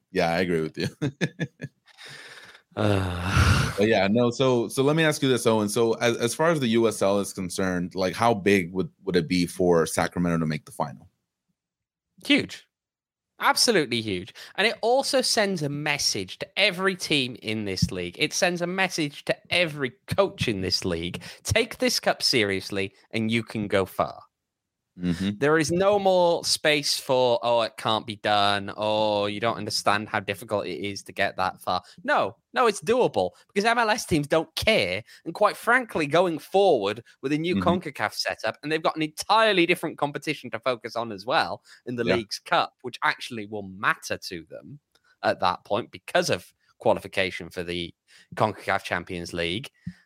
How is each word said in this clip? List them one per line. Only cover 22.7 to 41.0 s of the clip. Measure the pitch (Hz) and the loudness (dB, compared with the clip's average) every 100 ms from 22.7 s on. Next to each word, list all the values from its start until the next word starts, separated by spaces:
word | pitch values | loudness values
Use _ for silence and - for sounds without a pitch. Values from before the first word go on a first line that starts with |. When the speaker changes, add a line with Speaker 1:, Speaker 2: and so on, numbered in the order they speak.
| 101 95 _ _ | -6 -6 _ _
Speaker 2:
and | 113 110 | -4 0
you | 117 | -2
can | 110 113 104 | -2 -6 0
go | 98 92 | 0 0
far. | - 80 - - _ _ _ _ _ _ - | -2 -4 -4 -20 _ _ _ _ _ _ -4
Speaker 1:
Mm-hmm. | 90 85 98 104 | -2 0 -2 0
Speaker 2:
There | 143 160 | 2 2
is | 147 | 2
no | 175 196 208 | 2 2 4
more | 196 185 175 165 | 4 4 4 2
space | - - 160 151 143 - | -2 0 2 2 0 -4
for, | - 127 123 117 | 0 2 4 2
"Oh, | 120 117 | 2 2
it | 110 - | 0 -2
can't | 120 110 107 | 0 0 0
be | 107 | -4
done," | 107 104 101 101 98 - | 2 4 4 2 -4 -4
or, | 107 107 107 104 104 | 0 2 2 2 0
"You | 104 | 0
don't | 117 98 | -2 -2
understand | 104 - - 104 107 | -4 -2 0 0 0
how | 107 | -4
difficult | 98 98 117 104 90 | -4 -6 -2 -4 -2
it | 76 101 | -6 -6
is | 98 | -8
to | - | -10
get | 95 98 - | -2 -2 0
that | 92 - | -4 -2
far." | - 90 - - | -4 -4 -4 -10
No, | 233 269 110 - _ | -2 0 0 -6 _
no, | 247 240 | 0 0
it's | 190 | 0
doable | 156 247 170 101 90 _ _ | 0 2 2 2 -2 _ _
because | 202 | 0
M | 226 240 | 2 2
L | 220 | 2
S | 214 - | 0 0
teams | 160 147 | 0 2
don't | 165 160 - | 0 0 -2
care. | - 202 92 92 - - | 2 2 2 -2 -8 -14
And | - | -10
quite | 165 202 156 | 0 0 2
frankly, | - 247 226 185 147 | 2 2 2 -2 2
going | 160 185 156 | 4 4 0
forward | - 190 196 131 98 110 - - | 0 4 4 4 2 -4 -10 -8
with | 135 | -4
a | 151 | -2
new | 170 175 | 0 0
Speaker 1:
Mm-hmm. | 175 | 2
Speaker 2:
concacaf | 185 156 - 107 | 0 -2 -4 -4
setup, | - 98 90 110 - | -2 -6 -4 -6 -4
and | 147 | -4
they've | 160 | -2
got | 165 156 | -2 -2
an | |
entirely | 156 - - 220 220 190 170 | -4 -4 0 4 4 4 2
different | 170 160 - | 0 -2 -4
competition | 143 147 - 143 120 | -4 -4 -6 -8 -8
to | 110 | -6
focus | 131 120 113 | -4 -4 -6
on | 117 | -8